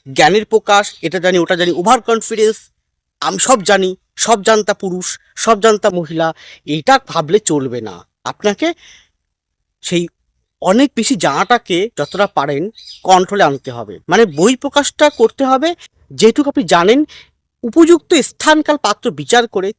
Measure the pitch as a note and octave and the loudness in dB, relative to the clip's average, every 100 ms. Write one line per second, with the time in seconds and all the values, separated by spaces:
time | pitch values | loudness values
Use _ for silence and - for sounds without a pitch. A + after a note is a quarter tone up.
0 | - C3 D3+ G3+ G#3+ A3 - G3+ G#3 - | -10 2 2 2 0 -2 2 0 0 -6
1 | E3 F3+ F3+ F3+ E3 F#3 F3 D#3+ F3+ B3+ | -6 -4 0 0 0 0 -2 0 2 0
2 | A3+ A3+ - A3 A3 A3 - _ _ _ | 0 -4 -2 -2 -2 -2 -8 _ _ _
3 | _ - D3 F#3 - B3+ F#3 G3 F#3+ F#3 | _ -8 -6 -2 2 2 2 0 0 -6
4 | _ - - A3+ G3 A3 G#3 G3+ G3 F3+ | _ -6 -2 0 2 0 0 -4 -6 -6
5 | F3+ - _ - - A3 A3+ G#3+ G#3+ F3+ | -8 -10 _ -6 0 2 2 2 0 -2
6 | D#3 D#3+ E3 - - - - D#3 D3+ C4+ | -6 -4 -4 -4 -16 -18 -8 -4 2 0
7 | - D#3 D3+ G3+ - D3 C3 A#2+ G#2+ F2 | 0 -6 -2 -2 0 -2 -4 -8 -12 -14
8 | _ _ A#2+ - G#3 G3 D#4+ E4+ - - | _ _ -12 -4 -4 -2 -4 -6 -14 -20
9 | _ _ _ _ _ _ _ _ - F3 | _ _ _ _ _ _ _ _ -6 -4
10 | E3+ _ _ _ _ - E3 G#3 C#4 - | -4 _ _ _ _ -6 0 2 2 0
11 | G#3+ A#3 D#3+ C#3+ F#3+ - - F3 A3 - | -2 0 0 0 0 -2 -2 -4 -4 -6
12 | D3 F#3 G3+ - C#3+ C#3+ F#3+ - - - | -6 -2 -2 -2 -4 -4 -6 -10 -20 -8
13 | - F#3 F#3 G3+ E3 C#3 - A#2+ G#2+ F2 | 2 2 2 0 0 -2 -10 -12 -14 -14
14 | - F#3 A3 C#3+ F#3+ C4 C#4+ - C#4 - | -2 2 2 2 0 0 -2 -2 -2 0
15 | D4 - A3+ - C4+ C4 D#4 F4 - _ | 0 2 -2 0 0 0 0 -6 -14 _
16 | _ C3 G#3+ A3+ C#4+ C#4+ F#3 F3 F3 C4 | _ 0 2 2 -2 -2 0 2 4 2
17 | D4+ - _ _ _ _ A#3+ D4+ D#4+ E4+ | 0 -8 _ _ _ _ -4 2 4 4
18 | - E4+ - - - D#4 D4 D4 G#3 G#3 | 2 0 0 -4 0 0 0 -2 -2 -4
19 | B3 C#3+ C#3+ A#3+ A#3 G3+ F#3 | -6 -6 0 0 0 -4 -6